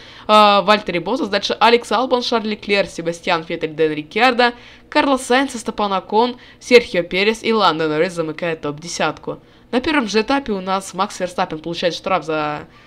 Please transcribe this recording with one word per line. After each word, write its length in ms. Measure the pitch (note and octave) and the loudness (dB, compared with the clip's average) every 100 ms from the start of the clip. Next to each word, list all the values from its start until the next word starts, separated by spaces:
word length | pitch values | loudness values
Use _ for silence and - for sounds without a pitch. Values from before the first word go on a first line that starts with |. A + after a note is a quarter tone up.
| - - - | -20 -12 4
э, 320 | G#3+ G#3 G3+ | 6 8 6
Вальтери 380 | F#3 G#3 G3+ F3 | 4 2 2 -4
Ботас, 280 | E3 C4 A#3+ | -2 -4 -2
дальше 280 | G3 - A3+ | -2 -2 2
Алекс 320 | A3+ A#3 A#3 | 4 4 2
Албан, 320 | G#3+ B3+ B3 | -2 0 0
Шарль 280 | A#3+ A#3 G#3+ | 0 -2 -2
Леклер, 360 | G3+ - G3+ F#3+ | -6 -2 0 0
Себастьян 560 | - E3+ E3+ - E3+ | -4 -6 -6 -2 -2
Феттель, 300 | D#3+ E3 D#3 | -2 -6 -6
Дэн 180 | D3+ D#3 | 0 0
Рикьярдо, 600 | D3+ D3+ G#3+ B3+ A#3 A#3+ A#3+ - - - | 0 -6 2 2 4 0 0 -18 -20 -4
Карлос 340 | D4 C#4+ C4 | 0 2 0
Сайнц, 340 | - B3 C4+ A#3 | 2 0 0 -4
Эстепан 360 | - G#3+ G#3 | -8 -4 -2
Окон, 440 | F#3+ F3+ G#3 B3 A#3+ - - | -2 -2 0 0 -2 -16 -12
Серхио 420 | - A#3+ - F3+ | 4 4 4 -4
Перес 400 | E3+ F3+ G3+ A3 | -2 0 0 0
и 100 | - | 0
Ландо 360 | A3 F#3+ D#3 D#3+ | 2 2 2 0
Норрис 240 | D3+ F3+ | 0 -2
замыкает 480 | E3+ D#3 D3+ F3 D#3+ | -2 -6 -4 -6 -6
топ-десятку. 800 | D3 D3 E3+ - D#3+ D3+ - D3 - - - | -6 -8 -10 -4 -4 -4 -10 -14 -16 -20 -4
На 80 | A#3+ | -2
первом 260 | C#4+ D4+ A3 | 0 -2 0
же 140 | G#3+ | -2
этапе 320 | G#3+ C#4 C#4 | 0 -2 -2
у 80 | G3 | -6
нас 340 | F#3 F#3+ F#3+ | -2 -4 -4
Макс 240 | F3+ G3+ - | -6 -6 -4
Верстаппен 400 | F3+ F3 F3+ D#3 | -6 -4 -4 -4
получает 340 | E3 E3+ F3+ | -8 -4 -4
штраф 320 | D#3+ - F#3 | -4 -2 -2
за 440 | D3+ D#3 D3+ D3 D#3+ - | -2 -4 -4 -6 -10 -20